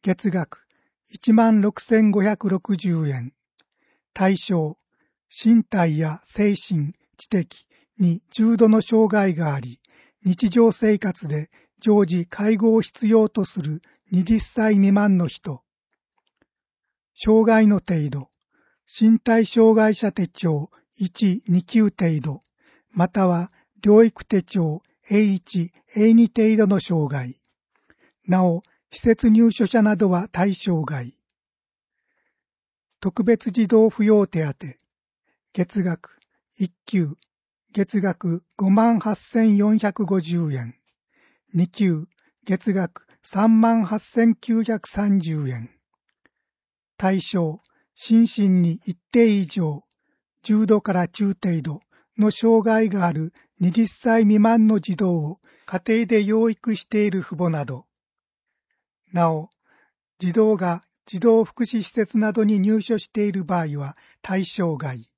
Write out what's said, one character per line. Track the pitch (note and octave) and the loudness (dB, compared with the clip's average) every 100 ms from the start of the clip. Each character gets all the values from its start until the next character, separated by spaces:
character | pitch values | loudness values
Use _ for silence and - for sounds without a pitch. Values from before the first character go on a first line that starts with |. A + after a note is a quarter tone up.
月 | - F#3 G#3 | -2 -2 -2
額 | F3+ D#3+ - _ _ _ _ _ | -4 -6 -12 _ _ _ _ _
一 | - - | -8 2
万 | A3 A3+ A3 | 4 4 4
六 | G3+ - | 0 -4
千 | - A3 G#3+ | -2 2 4
五 | G3+ | 2
百 | G3 G#3 G#3 | 0 -2 -4
六 | F#3+ - F#3+ | -4 -4 -4
十 | F#3 E3 D3+ | -2 -2 -4
円。 | C3 B2 _ _ _ _ _ _ _ _ | -6 -10 _ _ _ _ _ _ _ _
対 | - F#3+ F#3+ | -2 0 0
象、 | - F3+ D3+ E3 _ _ _ _ _ | -2 -4 -4 -8 _ _ _ _ _
身 | - A3 A3+ | -4 2 2
体 | - G3 E3+ D3+ | 2 -2 0 0
や | D#3+ E3 | -4 -6
精 | _ - G#3 G3+ | _ -2 -2 -2
神、 | - E3+ D3 - _ _ | -4 -6 -6 -10 _ _
知 | - | -6
的 | G3 - - _ _ _ - | -4 -4 -12 _ _ _ -2
に | F3+ E3+ _ | -2 -2 _
重 | - A3 A3+ | -2 0 4
度 | A3+ | 4
の | A3 | 4
障 | - A3 G#3+ | 2 0 2
害 | G#3 G3 | 2 0
が | D#3+ D#3+ C#3 | -2 -4 -6
あ | |
り、 | B2 A#2 _ _ _ _ | -8 -16 _ _ _ _
日 | G3 F3 G#3+ | -4 -2 0
常 | A#3 A3+ | 2 2
生 | - A3 G#3 | 2 0 0
活 | G3+ - D#3 | -2 -6 -8
で | D3+ D#3 _ _ _ | -8 -8 _ _ _
常 | - G#3 F#3+ | 2 2 2
時 | F3 E3+ | -2 -4
介 | - G#3 A3 | -4 -2 0
護 | A3+ | 2
を | A3+ | 2
必 | - - G#3+ | 0 -4 2
要 | A3 G#3+ | 2 2
と | - F#3+ | -2 -6
す | - | -6
る | D3 D#3 _ _ _ | -8 -8 _ _ _
二 | F3+ | -2
十 | F3 A3+ | 0 -2
歳 | - - A3 G3+ | -2 -2 0 2
未 | G3 | 4
満 | G3+ G#3 F#3+ | 2 2 0
の | E3+ | -2
人。 | - - C3+ _ _ _ _ _ _ _ _ _ _ _ _ _ _ _ _ | -6 -12 -14 _ _ _ _ _ _ _ _ _ _ _ _ _ _ _ _
障 | G#3+ A3 A3+ | 2 4 4
害 | A3 G#3+ | 4 4
の | G3+ | 2
程 | - E3+ D3 | -2 -4 -4
度。 | C#3 C3+ _ _ _ _ _ _ | -8 -12 _ _ _ _ _ _
身 | - A3 A3+ | 0 4 4
体 | - A3+ A3 | 2 0 2
障 | A#3 A3 A3 | 4 4 6
害 | G#3+ | 2
者 | G#3 G#3+ | 0 -4
手 | G3+ F3 | -4 -6
帳 | - F3 D3+ D#3 _ _ _ | -4 -2 -2 -6 _ _ _
一、 | F#3 - G3+ F3+ - | -8 -2 -2 -2 0
二 | F3+ | -2
級 | F3 A3+ G#3 | 0 0 0
程 | - E3+ D#3 | 0 -2 -2
度、 | C#3 C3+ _ _ _ _ _ | -6 -10 _ _ _ _ _
ま | F#3 F3+ | -2 -2
た | G#3 F#3 | 2 0
は | F3 F3+ _ _ _ | 0 -4 _ _ _
療 | G#3 G#3+ | 4 6
育 | A3+ - - | 6 0 -4
手 | G3 | -4
帳 | F3 G3 D#3+ D3+ _ _ _ | -2 -4 -2 -6 _ _ _
エ | G3+ | 0
ー | G#3+ | 2
一、 | F#3+ - F#3 E3+ _ _ G#3+ | -2 -6 -6 -6 _ _ 0
エ | G#3+ | 4
ー | |
二 | A3+ A3+ | 6 4
程 | - A3 A3 | 2 2 2
度 | G#3 | 2
の | G3 | 0
障 | - E3 D3 | 0 -4 -2
害。 | C#3 B2+ C3 _ _ _ _ _ _ _ _ - | -6 -10 -14 _ _ _ _ _ _ _ _ -2
な | F#3 | 0
お、 | F#3 E3+ _ _ _ | 2 -2 _ _ _
施 | - | -4
設 | A#3+ A3+ A#3+ | 0 2 4
入 | A3 A#3 | 4 4
所 | - G#3 | 2 0
者 | A#3 | 2
な | G#3 G3+ | 2 2
ど | G3+ | 0
は | F3 G3+ | 0 -4
対 | - G3 | -2 -2
象 | F#3 - E3+ | -2 -4 -4
外。 | D3 C#3+ B2 _ _ _ _ _ _ _ _ _ _ _ _ _ _ _ _ _ _ _ | -4 -8 -10 _ _ _ _ _ _ _ _ _ _ _ _ _ _ _ _ _ _ _
特 | F#3+ - | -8 -4
別 | G#3+ A3+ - | -2 0 -2
児 | F#3+ G#3+ | -2 2
童 | A3 A3 | 4 2
扶 | - | 2
養 | G#3+ G#3+ G3 | 2 2 2
手 | E3+ | -2
当。 | D#3 - D#3 - _ _ _ _ _ _ _ | -6 -8 -16 -18 _ _ _ _ _ _ _
月 | - F3 G#3 | -6 -4 -2
額、 | F3+ F3 - _ _ _ _ _ | -4 -6 -10 _ _ _ _ _
一 | F#3 _ - | -8 _ -6
級、 | F#3+ D#3 D#3+ _ _ _ _ _ | -2 -2 -6 _ _ _ _ _
月 | - G3 G#3+ | -6 -2 -2
額 | F#3+ F3 F3+ E3+ _ - | -2 -4 -6 -6 _ -4
五 | F#3+ | 2
万 | G3+ A#3 A#3 | 4 4 2
八 | G#3+ | -2
千 | G3+ - A#3 A3 G3+ | -8 -4 0 2 2
四 | G#3 A3 | 2 0
百 | G#3 - F#3 | -2 -4 -2
五 | G3 | -2
十 | D#3+ F3 D#3+ | -2 -4 -4
円。 | C3+ A#2 - _ _ _ _ _ _ _ | -6 -10 -16 _ _ _ _ _ _ _
二 | F3 F3 | -4 -4
級、 | - G3 D#3+ E3 _ _ _ | 0 -2 -2 -6 _ _ _
月 | - F#3+ - | -6 -4 -2
額 | F#3+ F3 - _ _ | -4 -4 -10 _ _
三 | - F#3 A3 A3 | -8 0 4 4
万 | A3+ A3+ F#3+ | 4 2 -2
八 | G#3+ | -6
千 | - B3 A#3 A3 | -6 0 0 0
九 | - A3+ | -2 -4
百 | A3 A3 - | -2 -6 -6
三 | - G#3 G3 | -4 0 0
十 | D#3+ D#3 C#3 | -2 -6 -6
円。 | A#2+ A#2 _ _ _ _ _ _ _ _ _ _ _ _ _ | -8 -12 _ _ _ _ _ _ _ _ _ _ _ _ _
対 | F#3+ F#3+ | -2 -2
象、 | - F#3+ E3 E3 _ _ _ _ | -4 -4 -4 -6 _ _ _ _
心 | - A3+ | 0 2
身 | A#3 - G3+ F#3 | 2 0 0 2
に | F3 E3 - | 0 -2 -10
一 | E3+ _ | -14 _
定 | B3 A#3 G3+ | 0 2 2
以 | F3 | -4
上、 | - D#3+ D3 _ _ _ _ _ _ | -4 -6 -6 _ _ _ _ _ _
重 | - G#3+ G#3+ | -2 0 2
度 | G#3 | 0
か | - | 0
ら | F3 E3+ | -4 -4
中 | - G3+ | -4 -4
程 | F#3+ F#3+ E3 | -4 -4 -4
度 | D3 D3+ _ _ _ - | -6 -12 _ _ _ -2
の | G#3+ | -2
障 | - A3+ A3+ | 0 2 2
害 | G#3+ A3 A3 | 2 0 0
が | G3 F3 | 0 -2
あ | |
る | D#3 D#3+ _ _ _ | -2 -8 _ _ _
二 | F3+ | -2
十 | G3+ A3 | 0 -2
歳 | - B3 A3+ | -2 0 2
未 | G#3+ G#3+ | 4 4
満 | A3 A3+ A3 | 4 4 2
の | G#3+ | 2
児 | - E3+ | -2 -4
童 | F#3+ E3+ | -2 -2
を | D3 F3 _ _ - | -4 -10 _ _ -10
家 | F#3 - | -10 -2
庭 | A3+ G#3+ | -2 2
で | A3 | 0
養 | G3+ A3 A3+ | 0 0 0
育 | A3 - G#3+ | -2 -6 -6
し | - | -4
て | G#3+ G#3 | -2 -2
い | |
る | F#3 | -2
父 | - D#3 | -8 -6
母 | F3 | -4
な | D#3 C3 | -4 -8
ど。 | B2+ _ _ _ _ _ _ _ _ _ _ _ _ _ | -12 _ _ _ _ _ _ _ _ _ _ _ _ _
な | F3+ E3 | -2 -2
お、 | D#3 E3+ _ _ _ _ _ _ _ | -2 -10 _ _ _ _ _ _ _
児 | F3+ | -4
童 | F3 A3 G#3+ | 0 2 0
が | F3+ E3+ _ _ _ | -2 -6 _ _ _
児 | F#3+ | -2
童 | A#3 A3+ | 2 2
福 | A3+ - A#3 | 0 -4 -4
祉 | A3+ | -4
施 | F#3+ | -6
設 | - G#3+ A3 | -6 -2 -2
な | A3 | -2
ど | G#3 G#3+ | 0 0
に | G#3+ | 0
入 | G3 A3 | 0 -2
所 | - A3 | -2 -6
し | - | -6
て | A3 G#3 | -4 -4
い | |
る | F#3+ | -4
場 | D#3+ F3+ D#3+ | -4 -4 -4
合 | C#3+ | -8
は | C#3 - _ _ | -12 -16 _ _
対 | - F#3+ - | -8 -6 -6
象 | - E3+ D3 | -4 -6 -4
外。 | D3 B2+ A2+ | -8 -12 -16